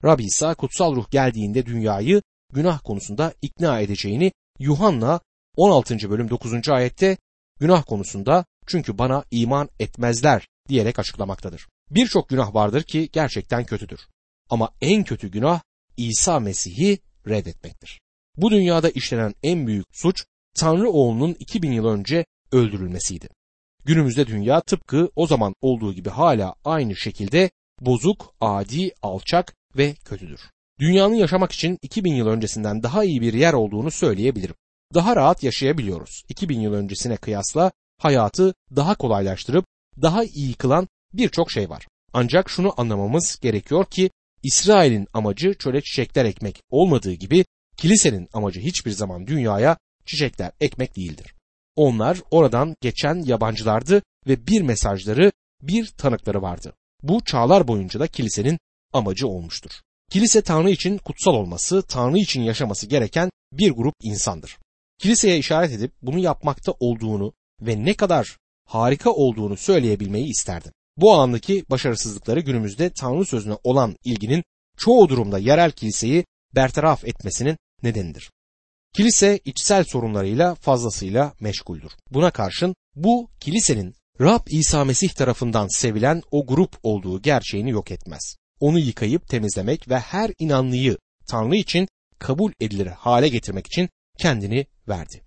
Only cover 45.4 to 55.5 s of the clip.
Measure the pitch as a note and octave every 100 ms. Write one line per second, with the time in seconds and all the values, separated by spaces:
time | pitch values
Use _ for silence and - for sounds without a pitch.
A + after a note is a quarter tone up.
45.4 | E3+ G3 - C3 - - A#2+ - A#2+ -
46.4 | G#2+ - _ C3+ F#3 C#3 F#2+ F2+ F#2+ D#3+
47.4 | F3+ _ _ - D#3 G#3+ F3 G#2 F2 A2+
48.4 | G#2 F#2 C3 F3+ - G2+ G#2 F2+ F#2 D3+
49.4 | A#2 G2+ B2+ E3 _ _ - D3+ C#3+ -
50.4 | F2+ - D3+ - B2+ - F2+ D2+ - -
51.4 | _ _ _ - D3 A2+ A2+ F3+ - D#3+
52.4 | D3 A#2 D3+ D#3 B2 - C#3+ E3+ D3+ A#2
53.4 | A2 A2 A2+ G#2+ B2+ G3+ - _ - C3
54.4 | A#2 G#3+ D#3+ A2 A2+ G2 G2+ A2 G3 -
55.4 | _